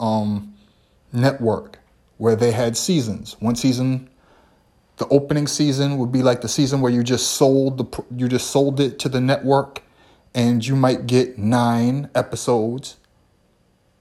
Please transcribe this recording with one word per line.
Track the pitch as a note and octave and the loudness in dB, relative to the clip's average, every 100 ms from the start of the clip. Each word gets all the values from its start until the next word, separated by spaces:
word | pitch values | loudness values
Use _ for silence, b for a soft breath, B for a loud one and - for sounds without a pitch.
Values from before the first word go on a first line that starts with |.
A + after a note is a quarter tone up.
um, | A2+ A2 G#2 G#2 - b b b b b _ | -2 -2 -2 -4 -8 b b b b b _
network | A#2+ C3+ C3+ A2+ G2+ - - _ _ _ - | 0 0 0 -2 -2 -6 -20 _ _ _ -2
where | A2+ G#2+ | 0 4
they | A#2+ | 2
had | A2+ A#2 A2+ | 2 0 -2
seasons. | - E3+ A2+ F2 - - | 0 0 0 -6 -12 -4
One | A2 A#2+ | -2 0
season, | C3+ B2 C3 B2+ - b b b b b b b _ - | 0 2 0 -2 -8 b b b b b b b _ -10
the | - | 2
opening | C#3 C#3 D3+ C#3+ | 2 4 0 0
season | - D3+ C3+ C#3 C#3 | 0 0 0 0 -2
would | A#2+ | 0
be | B2+ | 2
like | B2+ A#2+ | 2 2
the | G#2+ | 0
season | - C3+ C#3 | 0 0 2
where | B2 | 2
you | A#2+ | 2
just | A#2+ A#2+ - | 0 0 -2
sold | - C#3 C3+ C3+ B2+ | 2 4 4 0 -2
the | A2+ | -6
pr-, | - - | -10 -10
you | B2 B2 | -4 -2
just | B2 - | -2 0
sold | C#3 C#3 C3+ | 0 2 0
it | C3+ - | -2 -2
to | C3 | -4
the | B2+ | -2
network, | B2+ C#3 C3 C#3 C#3 - b b b b b B2+ | 0 0 2 0 0 -10 b b b b b -2
and | A#2+ A#2+ A#2+ | 0 0 0
you | C3+ | 2
might | B2+ A#2+ A#2+ | 2 0 0
get | B2 B2 - | 0 0 -2
nine | G#2 B2 A#2+ A#2 A#2+ C#3 C#3+ | 0 2 2 2 0 -2 -4
episodes, | B2+ - A#2 - A#2+ A2 B2+ - - _ _ _ _ _ _ _ _ _ _ | -4 -4 -4 0 0 0 -6 -12 -20 _ _ _ _ _ _ _ _ _ _